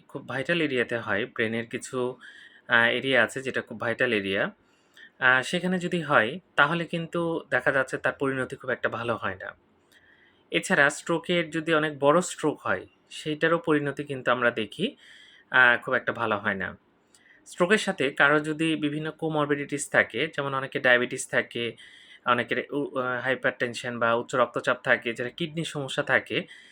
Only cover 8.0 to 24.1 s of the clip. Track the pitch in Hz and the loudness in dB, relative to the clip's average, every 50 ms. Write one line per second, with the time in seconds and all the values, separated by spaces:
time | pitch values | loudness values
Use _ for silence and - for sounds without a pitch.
8 | - 135 131 - 143 135 135 135 127 127 135 - - 131 117 - - 117 113 110 | -2 -2 -2 -2 -2 -2 -2 -2 -4 -6 -8 -8 -6 -6 -4 -4 -4 -4 -4 -4
9 | 117 120 113 101 110 101 92 - - - - _ _ _ _ _ _ _ _ _ | -4 -4 -4 -4 -4 -6 -6 -8 -10 -14 -14 _ _ _ _ _ _ _ _ _
10 | _ _ _ _ _ _ _ _ _ - - 170 170 - 190 156 143 139 - - | _ _ _ _ _ _ _ _ _ -4 -4 -2 0 2 4 4 4 4 2 0
11 | - - 170 160 - - 180 175 165 156 156 165 156 165 165 151 156 156 147 131 | -4 -2 -2 -2 0 0 0 0 -2 -2 -4 -4 -2 0 0 2 0 0 -2 2
12 | 139 143 151 180 185 - - - - 151 123 - - 113 98 95 98 - _ _ | 4 4 6 4 2 0 -4 -2 -2 -2 -2 -2 -2 -2 -2 -4 -4 -10 _ _
13 | _ - - - - 156 151 151 160 165 170 165 170 165 151 147 143 143 139 - | _ -20 -16 -10 -6 -6 -4 0 0 2 2 2 2 2 2 2 2 -2 -6 -6
14 | 143 143 139 131 123 131 123 123 123 120 110 113 107 98 - - 180 277 - _ | -8 -8 -8 -4 0 0 2 4 2 2 2 0 -4 -6 -6 -6 -6 -6 -6 _
15 | - - - - - - - - _ - 135 131 127 120 120 117 - 135 127 117 | -20 -20 -20 -20 -20 -20 -20 -20 _ 2 4 6 6 6 6 4 2 -2 -2 -2
16 | - - 110 117 117 110 107 101 107 107 101 95 92 92 90 - _ _ _ _ | -2 -2 -4 -2 -2 -2 -2 0 -2 -2 -2 -2 -4 -8 -8 -12 _ _ _ _
17 | _ _ _ _ _ _ _ _ _ - - - 180 175 220 208 - 202 185 - | _ _ _ _ _ _ _ _ _ -8 -2 0 2 4 2 2 2 0 -2 0
18 | 135 - - - 151 143 151 151 151 156 156 151 165 160 156 151 151 147 143 151 | -2 0 2 4 4 6 6 4 2 0 -2 -2 0 0 0 0 -2 -4 -4 -4
19 | 156 160 151 - 165 160 160 151 147 143 143 143 143 139 143 139 - - - 123 | -6 -8 -8 -6 -4 -2 0 0 0 0 0 -2 -4 -4 -6 -6 -4 0 2 2
20 | 101 - - 113 151 165 - - 139 139 135 135 135 135 - 139 - 131 123 120 | 2 2 0 -4 -4 -4 -4 -4 -4 -4 -2 -4 -4 -4 -4 2 4 6 6 6
21 | 123 123 131 127 - - - 123 110 - - 120 117 113 113 - - - - - | 4 0 -4 -6 -6 -2 -2 -2 -2 -2 -4 -6 -6 -6 -6 -10 -16 -20 -20 -20
22 | - - - - - 127 120 120 117 - 120 123 - - 135 147 143 - - 135 | -20 -20 -18 -4 0 0 2 2 2 0 -2 -4 -4 -4 -4 -4 -4 -4 -4 -4
23 | 123 127 127 120 120 131 127 127 - 131 123 - 127 120 117 - - 123 120 117 | -2 -2 -4 -2 -2 -2 -2 0 0 -2 -2 -2 -4 -4 -4 -6 -8 -6 -4 0
24 | 117 117 | 2 2